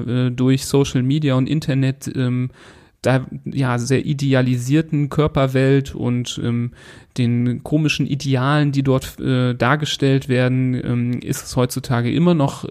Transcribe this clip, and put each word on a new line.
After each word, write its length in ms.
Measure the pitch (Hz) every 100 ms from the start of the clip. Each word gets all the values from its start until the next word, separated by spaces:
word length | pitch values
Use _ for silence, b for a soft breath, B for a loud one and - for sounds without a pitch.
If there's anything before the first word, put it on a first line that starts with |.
| 117
äh, 260 | 123 127
durch 340 | 123 127 131 -
Social 380 | 139 139 127
Media 320 | 127 151 147 127
und 120 | 131
Internet, 640 | 156 151 135 131 135 -
ähm, 360 | 131 123 123 127 B B B B _
da, 240 | 123 131 131 139 -
ja, 320 | 135 127 123
sehr 260 | 120 131 -
idealisierten 1040 | 139 139 131 127 123 123 151 160 147 139
Körperwelt 840 | - 151 151 135 131 135 139 135 -
und, 460 | 120 123 120 107
ähm, 280 | 113 120 120 B B B B -
den 460 | 120 120 123 120
komischen 420 | - 151 147 - 135
Idealen, 680 | 139 139 127 135 151 147
die 120 | 139
dort, 360 | 135 131 - -
äh, 340 | 127 127 123
dargestellt 760 | 123 117 151 143 - 139 135 135
werden, 440 | 123 127 127 127
ähm, 460 | 127 - 120 120 120
ist 240 | - 135 -
es 100 | 127
heutzutage 560 | 127 131 - 120 120
immer 220 | 151 175
noch, 320 | 170 139 - -